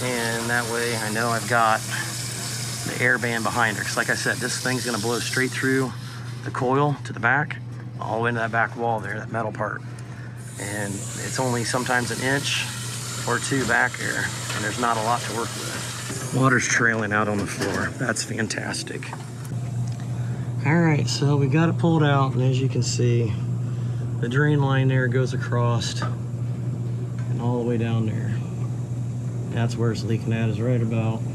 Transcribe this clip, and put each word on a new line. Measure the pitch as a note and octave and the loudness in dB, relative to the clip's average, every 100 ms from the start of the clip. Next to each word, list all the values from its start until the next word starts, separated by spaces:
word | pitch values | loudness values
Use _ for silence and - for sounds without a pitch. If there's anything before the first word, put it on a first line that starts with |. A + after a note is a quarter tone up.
and | B2+ B2 A#2 A#2 A#2 | -2 -2 0 0 0
that | A#2+ A#2+ | 0 0
way | A#2 A#2+ A#2 | 0 0 0
I | A2 | -2
know | A2 A#2+ | 0 2
I've | A2+ A#2+ | 0 2
got | A#2+ A2+ A2 - - - - - - - - - - - | 6 6 4 0 -4 -4 -6 -6 -6 -6 -6 -6 -6 -6
the | - | 0
air | B2 B2 | 2 2
band | A#2+ A#2 | 2 0
behind | A2 G2+ A2+ G2+ | 0 2 2 2
her. | |
'Cause | G2 - | -2 0
like | A#2 | 0
I | A2+ | 2
said, | B2+ G#2+ | 0 0
this | B2 - | -2 -2
thing's | B2+ B2+ A#2 | 0 0 0
gonna | A#2 | -2
blow | A#2 A#2 | 0 0
straight | A#2 - B2+ | 0 0 0
through | A#2+ C3+ C3 C3 A#2+ - - - - B2+ | 2 2 2 2 -4 -10 -10 -10 -8 -6
the | |
coil | A#2+ B2 C3+ D3 C3+ - | -2 2 4 4 0 -6
to | |
the | A#2 | 0
back, | A#2 C3+ D3 - - - - - | 2 2 0 -6 -10 -10 -10 -8
all | - A2 | -4 0
the | |
way | A#2 | 0
into | A#2+ | 0
that | A2+ | 0
back | A#2 A2 A#2+ | 0 0 0
wall | A#2 A2+ | -2 -2
there, | G2+ G#2+ | -4 -8
that | A2 | -6
metal | A#2 A2 | -4 -4
part. | G#2 G#2 - - - - - - - - - | -4 -4 -4 -10 -12 -12 -12 -12 -12 -14 -10
And | G2+ G#2 G2+ | -6 -4 -4
it's | G2 - - G#2+ A#2+ | -6 -6 -8 -6 -2
only | C3 A#2+ | 0 0
sometimes | A2 C3 A#2+ B2 A#2+ | 0 0 2 2 2
an | A2 | 0
inch | C3 C#3 - - - - - - - - - | 2 2 0 -2 -2 -6 -8 -8 -8 -6 -2
or | A#2 | 0
two | - C3+ A#2 | 0 0 2
back | A#2+ B2 - | 4 2 0
here, | G#2+ - - - - A2 | -4 -2 -2 -4 -4 -4
and | |
there's | G#2 G#2 | -2 0
not | B2 A2+ | 2 2
a | |
lot | A2 A#2+ | 2 0
to | A#2+ G#2+ | 0 -4
work | A#2 - | -4 -6
with. | - - - - - - - | -6 -6 -8 -8 -8 -6 -2
Water's | C3 C3 B2 - | 2 4 4 2
trailing | - A#2 A2 G#2+ | 2 4 2 2
out | G#2 G#2+ | 2 2
on | G#2 | 2
the | G2+ | -2
floor. | - G2 F#2+ G2 - | -2 -2 -2 -4 -2
That's | B2 A2 | -2 -2
fantastic. | - A2 A2 - G#2+ - - - - - - - - - - - - - - - - - - - C#3 | -2 -2 -2 -2 -4 -6 -6 -8 -8 -8 -10 -10 -6 -6 -4 -4 -4 -4 -4 -4 -2 -2 -4 -2 2
All | E3 | 4
right, | E3 D3 A#2+ | 6 4 2
so | - C#3+ C#3+ | 2 4 4
we | C#3 | 4
got | D3 E3 | 6 4
it | B2 | 4
pulled | E3+ D#3+ | 4 6
out, | D3+ C#3+ - | 6 6 4
and | B2 | 4
as | B2+ B2+ | 4 4
you | C3 | 2
can | B2+ | 2
see, | A#2+ - B2 A#2+ A2+ G2+ - - - - - - - - | 0 2 4 4 2 0 -2 -2 -2 -2 -2 -2 -2 -2
the | B2 | 0
drain | C3 D3 D3 | 2 4 4
line | C#3 C3+ C3 | 4 4 4
there | C3 B2 | 4 4
goes | B2+ B2 | 2 2
across | B2+ A#2+ A#2+ A#2+ A#2 - - | 0 -2 2 2 2 0 -2
and | - - - - - - - - - - - - - B2 | -2 -4 -6 -4 -4 -4 -4 -4 -4 -4 -4 -4 -2 0
all | A#2 B2 | 0 0
the | A#2 | 0
way | A#2 | 0
down | A2+ A2+ A2 | 2 2 2
there. | G#2+ - - - - - - - - - - - - - | 0 -2 -2 -4 -4 -4 -4 -4 -4 -4 -4 -4 -4 -4
That's | A2+ A#2 A#2+ | -2 -2 0
where | A#2 | 0
it's | G#2+ | 0
leaking | G#2 A2 - | 0 0 0
at, | A2+ A2+ | 0 0
is | G#2 | 0
right | A#2 B2 | 0 2
about | A2+ A2+ A2 A2+ - | 2 0 0 0 -4